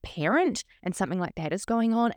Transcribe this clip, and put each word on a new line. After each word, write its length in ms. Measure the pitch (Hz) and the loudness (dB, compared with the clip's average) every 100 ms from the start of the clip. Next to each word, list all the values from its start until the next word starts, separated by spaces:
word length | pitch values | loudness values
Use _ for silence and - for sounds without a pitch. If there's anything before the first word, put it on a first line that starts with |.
parent 640 | - - 156 294 330 - - _ | -10 -2 2 4 2 0 -8 _
and 120 | 185 | -6
something 240 | - 185 185 | -2 -2 -2
like 160 | 175 - | -4 -4
that 180 | 156 | -4
is 100 | 180 | -4
going 300 | - 233 226 | 0 2 2
on 180 | 233 233 | 2 2